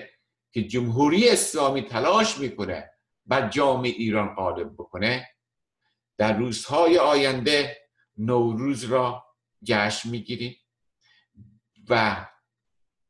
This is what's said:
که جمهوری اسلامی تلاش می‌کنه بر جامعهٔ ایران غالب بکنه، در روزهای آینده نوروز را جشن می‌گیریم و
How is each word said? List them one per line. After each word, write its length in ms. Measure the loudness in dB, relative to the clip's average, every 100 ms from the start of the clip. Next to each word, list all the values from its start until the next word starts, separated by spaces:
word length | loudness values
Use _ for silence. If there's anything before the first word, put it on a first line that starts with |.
| -4 _ _ _ _
که 100 | -6 -4
جمهوری 600 | -2 -2 2 4 6 4
اسلامی 540 | 4 0 0 0 0
تلاش 560 | -4 -2 2 2 2 -2
می‌کنه 520 | -8 -6 -6 -6 -10 _ _ _ -2
بر 220 | 0 0
جامعهٔ 460 | 0 2 2 -2 -2
ایران 380 | -2 0 -2
غالب 400 | -4 -4 -4 -8
بکنه، 540 | -12 -14 -4 -4 -4 -8 _ _ _ _ _ _ _ _ _
در 180 | 0 0
روزهای 640 | -2 -6 -4 2 4 6
آینده 800 | 4 4 2 0 0 0 0 -8 _ _ _ -8
نوروز 680 | 0 2 2 0 -2 -4
را 400 | -2 0 0 -4 -14 _ _ _
جشن 480 | -2 0 2 -2 -6
می‌گیریم 460 | -10 -8 -10 -10 -12 _ _ _ _ _ _ _ _ -20 _ _ _ -2
و 380 | 2 2 -2 -8 _ _ _ _ _ _ _